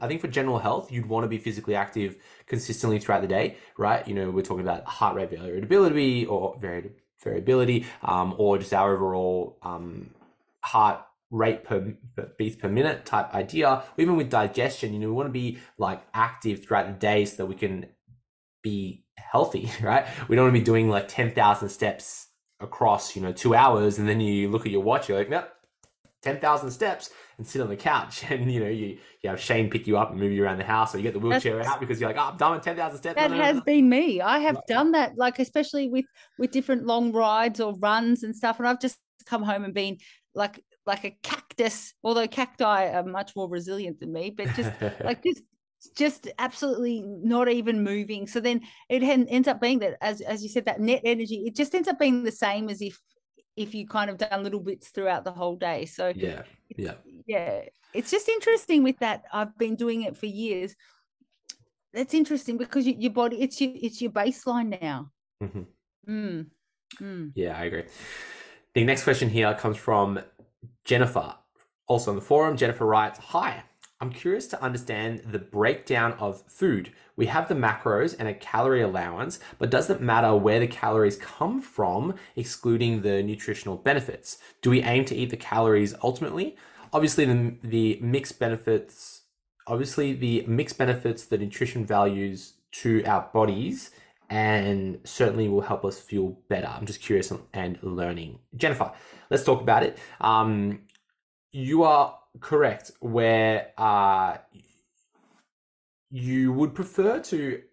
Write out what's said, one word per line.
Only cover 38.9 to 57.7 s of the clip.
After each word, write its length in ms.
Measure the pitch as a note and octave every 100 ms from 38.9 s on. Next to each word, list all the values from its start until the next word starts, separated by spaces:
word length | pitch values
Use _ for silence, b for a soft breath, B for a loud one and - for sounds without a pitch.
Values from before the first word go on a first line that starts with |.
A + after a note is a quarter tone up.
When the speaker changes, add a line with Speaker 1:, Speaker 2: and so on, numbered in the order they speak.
| - _ _ -
Speaker 2:
come 180 | A#3
home 200 | G#3 G3+
and 100 | G3
been 260 | G3 G3 F#3 b b _ -
like, 260 | G3+ - _ _ G3+
like 200 | G3+ G3+
a 120 | -
cactus, 680 | - D4 _ - A3+ - - _
although 240 | A3 A#3 A3+
cacti 600 | - B3 - A3 G3+ F#3
are 120 | F3+
much 320 | F#3 F#3 G3+ G3+
more 120 | F3+
resilient 500 | F3 F3+ G3 F3+ D3+
than 100 | D#3+
me, 180 | E3 F#3+
but 240 | G#3 F#3+ E3+
just 160 | A2+ - G#2
Speaker 1:
<laughs> 160 | -
Speaker 2:
like, 200 | - A#3+
just, 200 | F4+ - _ _ _ _ - -
just 300 | D4 D4 - -
absolutely 640 | B3 - C#4+ A#3 A#3+ A3+ G3+
not 420 | F#3+ A3+ A#3+ A#3+
even 340 | A#3+ A3+ G#3+
moving. 440 | G3+ G#3 G#3 G#3+ G#3
So 120 | A#3
then 220 | A#3+ A#3+ B B -
it 120 | B3
hen-, 260 | C4 C4+ A#3+
ends 180 | B3 C4
up 120 | B3
being 180 | A#3+ B3+
that, 180 | G3 -
as, 200 | G#3+ G#3
as 220 | - G#3+
you 60 | G#3+
said, 160 | A#3+ A3
that 140 | G#3
net 220 | A3 B3
energy, 400 | A3+ A#3 A3 G#3+ A3+
it 80 | A3
just 180 | D4 F#4
ends 120 | F#4
up 120 | -
being 240 | C#4+ B3
the 80 | A3+
same 380 | - G3+ G#3 G#3+
as 120 | G#3
if, 180 | G3+ - _ _ _ _ _ -
if 180 | G#3
you 140 | G#3+ G#3
kind 220 | G#3+ G3+
of 80 | F#3+
done 260 | G#3+ G3
little 160 | G3 G3+
bits 300 | F3+ F#3+ -
throughout 340 | G3+ F#3+ F3 F#3
the 60 |
whole 240 | F3 F3 F3
day. 300 | F3 D3+ E3
So 260 | - F3+ F3+
Speaker 1:
Yeah, 280 | F#3 - - _ _
Speaker 2:
it's, 100 | -
Speaker 1:
yeah. 140 | F#2+ - - - A3+
Speaker 2:
yeah, 360 | G3+ E3+ G3 -